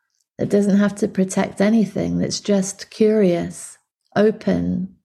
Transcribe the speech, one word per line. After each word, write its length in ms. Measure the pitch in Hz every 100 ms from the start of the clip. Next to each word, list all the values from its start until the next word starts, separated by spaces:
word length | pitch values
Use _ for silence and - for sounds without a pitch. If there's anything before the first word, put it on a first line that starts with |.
| _ _ _ -
that 100 | 127
doesn't 300 | 202 202 196
have 160 | 202
to 140 | 202 208
protect 520 | - 190 190 - -
anything, 560 | 202 226 190 - 175 175
that's 240 | - -
just 480 | - 196 190 - -
curious, 880 | - 214 220 196 170 170 175 - - _ _ _ -
open, 800 | 214 214 - 180 175 180 185 -